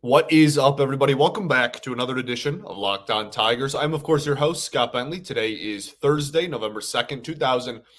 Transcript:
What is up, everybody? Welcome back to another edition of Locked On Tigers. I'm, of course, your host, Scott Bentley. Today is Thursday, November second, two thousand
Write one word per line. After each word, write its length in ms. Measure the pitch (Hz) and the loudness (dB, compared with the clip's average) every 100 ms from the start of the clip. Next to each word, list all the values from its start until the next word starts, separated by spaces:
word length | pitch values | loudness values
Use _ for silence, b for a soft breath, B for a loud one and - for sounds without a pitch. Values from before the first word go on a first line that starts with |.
What 300 | 123 139 160 | 6 4 6
is 260 | 160 151 143 | 6 6 6
up, 220 | 135 139 | 4 4
everybody? 340 | 139 135 - | 0 2 2
Welcome 360 | 135 165 185 180 | 4 2 2 0
back 320 | 127 120 - | 2 2 -2
to 100 | - | -8
another 280 | 120 123 127 | -4 -4 -4
edition 440 | 123 120 147 143 | -4 -4 -4 -6
of 140 | - 92 | -10 -4
Locked 340 | 98 98 - | -2 -2 -2
On 180 | 107 107 | -4 -2
Tigers. 460 | - 110 120 135 135 | 0 0 2 -2 -2
I'm, 180 | 151 | -2
of 80 | 156 | -4
course, 240 | 151 151 147 | 0 0 2
your 80 | |
host, 300 | 139 147 175 | 0 0 0
Scott 300 | - 135 120 | -4 0 0
Bentley. 260 | 123 131 180 | -2 -6 -10
Today 320 | - 120 110 | -6 -4 -2
is 400 | 107 101 104 95 | -4 -8 -8 -10
Thursday, 560 | - 139 151 143 160 180 | -2 0 0 0 -2 -2
November 320 | 127 107 107 | -4 -6 -8
second, 440 | - 123 120 135 120 | -4 -4 -4 -8 -10
two 100 | 160 | -4
thousand 460 | 139 127 120 113 b | 0 0 -2 -12 b